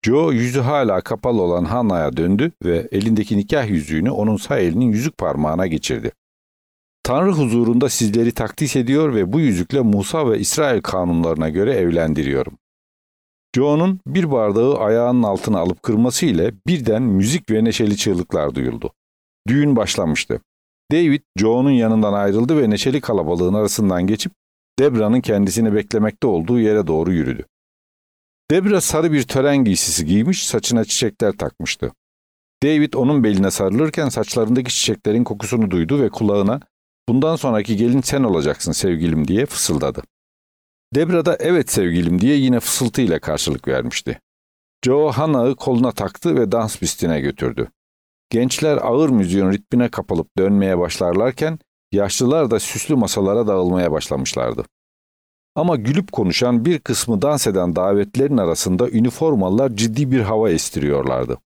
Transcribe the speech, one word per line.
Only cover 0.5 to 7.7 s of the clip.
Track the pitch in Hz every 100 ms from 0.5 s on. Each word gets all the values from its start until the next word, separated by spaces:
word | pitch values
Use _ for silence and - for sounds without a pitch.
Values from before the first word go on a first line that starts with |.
| 127
hala | 123 147 123 92
kapalı | - 110 127 117
olan | 90 87
Hannah'ya | 85 117 113 90 73 65
döndü | 85 101 156 -
ve | 87 82 78
elindeki | 101 107 110 104 101
nikah | 101 151 117
yüzüğünü | 92 71 78 101
onun | - 107 104
sağ | - 139
elinin | 87 85 127
yüzük | 107 143 -
parmağına | 87 69 76 82 95
geçirdi. | 78 - 57 113 - _ _ _ _ _ _ _ _
"Tanrı | - 131 190
huzurunda | 170 131 117 117